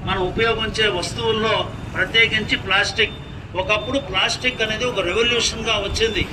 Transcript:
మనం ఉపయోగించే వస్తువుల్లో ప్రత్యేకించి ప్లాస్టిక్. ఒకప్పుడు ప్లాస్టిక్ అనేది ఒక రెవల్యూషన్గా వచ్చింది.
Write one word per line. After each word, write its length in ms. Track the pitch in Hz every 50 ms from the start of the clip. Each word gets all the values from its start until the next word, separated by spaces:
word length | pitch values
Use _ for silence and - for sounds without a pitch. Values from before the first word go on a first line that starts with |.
| -
మనం 160 | 190 190 190
ఉపయోగించే 640 | 185 180 156 214 226 226 226 220 226 220 - 220 220
వస్తువుల్లో 800 | 208 190 175 165 - - - 226 226 220 214 214 220 208 190 180 - - - - - -
ప్రత్యేకించి 640 | - 185 185 - 226 226 214 214 214 208 - 269
ప్లాస్టిక్. 560 | 254 - 190 190 196 190 190 - - 220 - - - - - - - - - -
ఒకప్పుడు 440 | 175 185 - 214 214 208 247 247 269
ప్లాస్టిక్ 640 | 262 - 190 190 202 233 - - - 254 247 -
అనేది 240 | 220 214 220 214 247
ఒక 140 | 254 233 196
రెవల్యూషన్గా 760 | 185 175 180 214 233 240 240 233 - - - 226 220 220 220
వచ్చింది. 540 | 208 202 202 - - 220 226 208 180 143 -